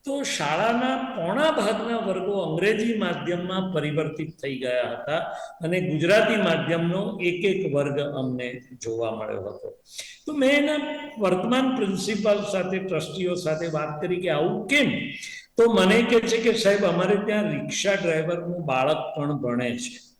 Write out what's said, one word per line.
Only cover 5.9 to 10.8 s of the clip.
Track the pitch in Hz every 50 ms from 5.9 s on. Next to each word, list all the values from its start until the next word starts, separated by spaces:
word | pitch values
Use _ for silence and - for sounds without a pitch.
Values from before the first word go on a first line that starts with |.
| 151 151 160 170 202 220 220 - 226
માધ્યમનો | 208 196 175 165 160 160 156 165 165 170 170 175 190 202 - - -
એક | 175 175 175 175 196
એક | 196 185 190 190 160 135
વર્ગ | 143 143 147 131 147
અમને | 143 143 139 131 131 127 127 123 123 123 123 123 - - 127 120
જોવા | - 117 113 113 117 113
મળ્યો | 110 107 107 107 107 101
હતો. | 95 101 - - - - - _ _ - - - - - - - _
તો | -
મેં | 302 294 262 262
એના | 285 294 285 302 302 294